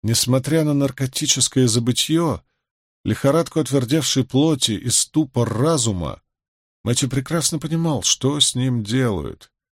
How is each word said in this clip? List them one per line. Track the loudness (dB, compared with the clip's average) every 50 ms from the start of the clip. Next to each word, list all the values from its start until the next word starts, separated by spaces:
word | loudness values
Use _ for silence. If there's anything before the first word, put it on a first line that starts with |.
| 0
Несмотря | 0 0 0 2 2 0 0 2 2 2 2 2
на | 2 2
наркотическое | 2 0 0 -2 -4 -6 -4 -4 -4 -4 -2 -2 -2 -2 -2 0 2 2 2
забытьё, | 2 2 0 0 0 -2 0 0 0 0 2 0 -2 -4 _ _ _ _ _ _ _ _ _ _ _ _ _
лихорадку | -4 -4 0 2 2 2 2 0 0 -2 -2
отвердевшей | -2 0 0 0 0 2 0 0 0 0 0 0 -2
плоти | 0 2 2 2 2 2 0 0 -2 -2
и | -2 -2 -2
ступор | 0 0 -2 0 _ 0 0 0 _ -2 0 0
разума, | 0 0 0 0 2 0 0 -2 -2 -2 -4 -6 -8 -10 _ _ _ _ _ _ _ _ _ _ _ _ _
Мэтью | -2 0 0 0 0
прекрасно | -2 -4 -4 -2 -4 -2 0 -2 -2 -2
понимал, | -4 -4 -2 0 0 0 0 0 0
что | -2 -2 0 0 -2 2 2
с | 0 0 0
ним | 0 -2 0 0 -2 -2
делают. | -2 0 0 0 0 0 -2 -6 -8 -10 _ -20 _ _ _ _ _